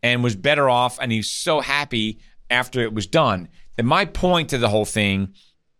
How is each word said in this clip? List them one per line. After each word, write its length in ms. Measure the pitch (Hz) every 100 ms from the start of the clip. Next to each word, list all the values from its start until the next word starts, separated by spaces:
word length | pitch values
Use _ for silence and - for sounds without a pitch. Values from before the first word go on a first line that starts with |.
and 200 | 120 123
was 100 | 120
better 340 | 98 143 147 139
off, 300 | 123 123 -
and 140 | 127
he's 180 | 110 104
so 300 | - - 151
happy 580 | 123 143 147 120 110 107 - - -
after 300 | 123 123 127
it 120 | 117
was 140 | 107 95
done. 420 | 160 139 95 85 - - -
And 80 | 117
my 180 | 165
point 460 | 202 - 180 175 156
to 80 | 139
the 100 | 113
whole 160 | 107
thing 480 | 104 - 104 98 95 - _ _ _ _